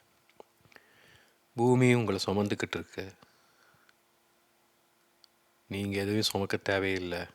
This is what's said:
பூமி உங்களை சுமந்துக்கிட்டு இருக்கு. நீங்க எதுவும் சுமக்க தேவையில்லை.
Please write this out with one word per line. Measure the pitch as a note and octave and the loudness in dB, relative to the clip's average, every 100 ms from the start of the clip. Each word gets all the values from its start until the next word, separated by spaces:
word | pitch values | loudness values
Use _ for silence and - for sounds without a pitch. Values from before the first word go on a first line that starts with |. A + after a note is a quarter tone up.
| _ _ _ - - _ _ - _ _ - - _ _ _ | _ _ _ -20 -20 _ _ -20 _ _ -20 -20 _ _ _
பூமி | - A#2+ B2+ B2+ | 0 4 6 6
உங்களை | A#2+ G#2+ G2 - | 4 2 -2 -2
சுமந்துக்கிட்டு | G2 G#2 G#2+ - | 0 0 -2 -4
இருக்கு. | E2+ E2 - F#2+ F#2 - _ _ _ _ _ _ _ _ _ _ _ _ _ _ _ _ _ _ _ _ _ _ _ - | -6 -10 -12 -14 -14 -20 _ _ _ _ _ _ _ _ _ _ _ _ _ _ _ _ _ _ _ _ _ _ _ -10
நீங்க | G2 G2+ G2 | -6 -4 -2
எதுவும் | G2 G#2+ | 0 0
சுமக்க | G#2 G2 G2 G#2 | 0 -2 -2 -4
தேவையில்லை. | - G2 F#2+ F#2+ F2+ E2+ - | 0 0 0 -2 -4 -6 -8